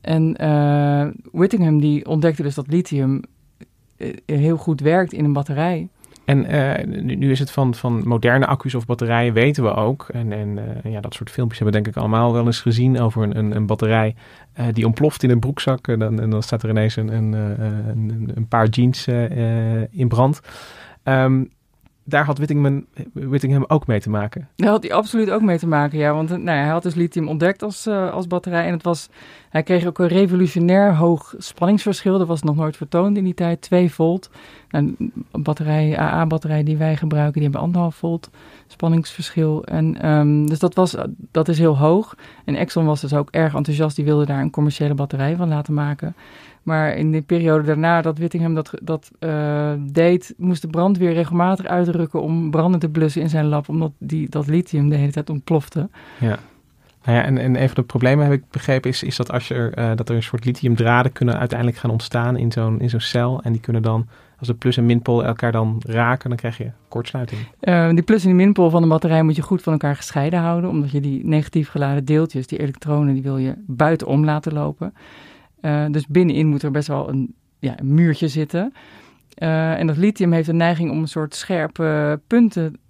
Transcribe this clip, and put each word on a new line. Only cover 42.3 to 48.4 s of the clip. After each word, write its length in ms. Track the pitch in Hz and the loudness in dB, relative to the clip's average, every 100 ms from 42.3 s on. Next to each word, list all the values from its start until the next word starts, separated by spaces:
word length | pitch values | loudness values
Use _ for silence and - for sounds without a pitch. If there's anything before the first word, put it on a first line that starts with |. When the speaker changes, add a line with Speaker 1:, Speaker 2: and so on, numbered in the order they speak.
| - - | -14 -6
Speaker 1:
En 100 | 139 | -4
Exxon 300 | 175 170 156 | -2 0 0
was 160 | 151 | 0
dus 120 | 135 | 0
ook 160 | 147 139 | -2 0
erg 240 | 160 160 143 | 0 0 0
enthousiast. 400 | 143 147 156 147 | -2 0 0 0
Die 100 | 147 | 0
wilde 200 | 151 143 | 2 2
daar 160 | 139 | -2
een 80 | 143 | -2
commerciële 440 | 143 147 - 147 | 0 -2 0 -2
batterij 420 | 139 143 135 139 170 | -2 -4 -2 -2 -2
van 120 | 175 | -2
laten 260 | 151 147 | -2 -2
maken. 420 | 147 147 147 160 - - - - _ | -2 -2 -4 -8 -12 -20 -20 -20 _
Maar 320 | - 156 156 - | -4 0 0 0
in 160 | 156 | 0
de 100 | 156 | 0
periode 420 | 143 170 165 156 | 0 0 4 2
daarna 380 | 147 151 165 170 | 2 0 2 2
dat 160 | 160 156 | 0 -2
Whittingham 360 | 170 175 | -4 -2